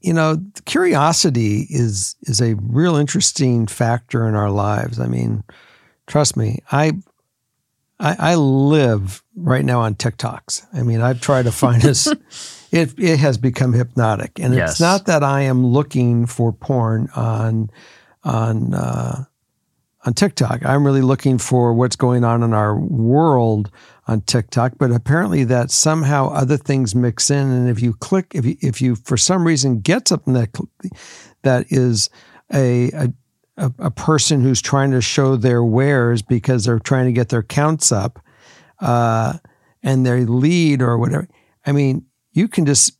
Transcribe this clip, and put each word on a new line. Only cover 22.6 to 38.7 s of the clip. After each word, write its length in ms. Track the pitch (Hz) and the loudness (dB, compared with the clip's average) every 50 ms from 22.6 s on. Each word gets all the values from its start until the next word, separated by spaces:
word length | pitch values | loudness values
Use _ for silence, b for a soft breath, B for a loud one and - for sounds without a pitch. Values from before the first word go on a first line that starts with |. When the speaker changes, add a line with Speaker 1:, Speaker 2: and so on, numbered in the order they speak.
| 107 104 104 - | 0 0 0 -2
Speaker 1:
world 920 | 147 - 175 120 113 113 127 151 165 165 143 123 117 113 110 107 104 98 B B B B B B B | -4 -4 -2 -2 0 2 2 4 4 4 2 2 2 2 0 -2 -4 -6 B B B B B B B
on 140 | - 113 107 | -4 -4 -2
TikTok, 540 | - - - 120 110 _ - 123 117 127 120 | -2 -2 -2 -2 -2 _ -2 -2 -2 -2 -2
but 140 | - 143 123 | -2 0 0
apparently 520 | 120 120 - - 139 165 185 208 175 151 131 | 0 -2 0 0 0 0 0 0 0 0 0
that 260 | 117 127 123 120 127 | 0 0 0 0 -2
somehow 580 | - - - 156 156 160 156 135 147 139 135 - | -2 0 0 2 0 0 0 0 0 0 0 0
other 280 | - - 135 127 151 139 | 0 -2 0 0 0 -2
things 360 | - - 139 135 131 107 92 | -2 -2 -2 0 0 0 0
mix 360 | 123 123 123 113 - - - | 0 0 0 -2 -2 -2 0
in. 200 | 143 143 139 135 | 0 0 0 0
And 200 | 127 127 123 123 | 0 0 0 0
if 100 | 117 104 | 0 0
you 140 | 120 120 110 | 0 -2 -2
click, 380 | - - - 190 190 185 _ - | -4 -4 -2 -2 -2 -2 _ -6
if 100 | 175 113 | -2 -2
you, 140 | 127 170 - | -2 -2 -2
if 220 | - 139 113 - | -4 -4 -2 0
you 140 | 131 127 120 | 0 0 0
for 200 | 101 - - 139 | -2 -4 -4 -2
some 300 | 113 - - 185 190 170 | 0 0 0 2 2 2
reason 340 | 165 165 139 131 135 123 113 | 2 0 2 0 0 0 0
get 260 | 95 - 170 233 - | 0 0 0 0 0
something 280 | - 180 - _ - 131 | -2 -2 -2 _ 0 0
that 160 | 127 113 104 _ | 0 0 -2 _
cl-, 140 | - - - _ _ - 185 B B B B B B B B B B - | -12 -12 -12 _ _ -14 -14 B B B B B B B B B B 0
that 200 | 139 127 123 - - | 2 2 2 0 0
is 400 | - 135 127 123 117 104 - - B B B B B B B _ | 0 2 2 2 0 0 -2 -4 B B B B B B B _
a, 380 | - 143 135 123 123 123 123 123 | 0 0 2 2 2 2 0 -2
a, 220 | - 156 135 123 123 _ _ _ _ _ _ _ _ | -2 -2 -4 -4 -4 _ _ _ _ _ _ _ _
a, 160 | - 190 127 123 - | -6 -4 -4 -4 -4
a 120 | - - | -6 -6
person 520 | - - - - 156 147 - - 160 139 | -6 -4 0 0 2 2 2 0 0 2
who's 180 | 123 135 127 - | 2 2 0 0
trying 300 | - - - 139 135 139 | -2 0 0 0 2 2
to 100 | 131 127 | 0 0
show 360 | 113 - - - 139 135 135 | -2 0 0 0 2 2 2
their 280 | 123 107 131 120 120 120 | 2 2 2 2 2 2
wares 560 | 117 110 123 135 143 143 131 120 120 120 113 | 2 2 2 2 2 2 2 2 2 0 -2
because 460 | 104 _ 127 117 - - 127 120 101 | -2 _ -4 -2 0 0 0 0 0
they're 120 | 123 117 110 | 0 -2 -2
trying 280 | - - 139 131 127 | 0 -2 0 0 2
to 60 | 127 | 0
get 180 | 120 123 123 - | 0 0 -2 0
their 120 | - 117 | -2 -4
counts 500 | 104 - - 147 147 151 160 147 - - | -4 -2 -2 0 0 0 0 0 0 0
up, 260 | 123 101 95 123 - - b b b b b b b b b b | 0 0 -2 -4 -8 -10 b b b b b b b b b b